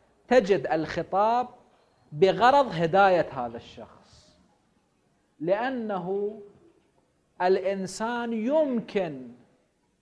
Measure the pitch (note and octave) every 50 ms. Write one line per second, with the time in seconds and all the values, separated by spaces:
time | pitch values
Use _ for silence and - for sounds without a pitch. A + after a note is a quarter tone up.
0 | _ _ _ _ _ - A#3+ B3+ G3 F#3 G3 - - - D#3 E3 D#3 - - F3
1 | D#3+ - F#3 F#3+ G#3 A3 A#3 B3 A#3+ - - - _ _ _ _ _ _ _ _
2 | _ - D3+ D3 F#3+ F#3+ E3 F3+ A3+ B3+ C#4+ C#4+ C4+ A3+ F3 D#3+ E3+ D#3+ F3 G3
3 | G3+ F#3+ F3+ E3 D3 - C#3 C3+ A#2+ A#2+ A2+ A#2 - - - A#2+ G#2 - - -
4 | _ _ _ _ _ _ _ _ _ _ _ _ _ _ _ _ _ _ _ _
5 | _ _ _ _ _ _ _ - D3+ F3 F#3+ G#3+ A#3+ C4+ C4 A#3+ A3 G#3+ G3+ F3+
6 | E3+ F#3 G3 G3+ G3+ G#3 A3 - - - _ _ _ _ _ _ _ _ _ _
7 | _ _ _ _ _ _ _ - F3+ F#3 F#3+ G3 - F#3+ G3 F#3+ F#3 F3+ - -
8 | A3 A#3 A#3+ A#3+ A#3+ A#3 A#3 A3 G#3+ B3+ D4 D#4+ D4+ C4+ B3 A3+ - - - G3+
9 | F3+ D#3+ C#3+ B2+ B2+ A#2 A#2+ _ _ _ _ _ _ _ _ _ _ _ _ _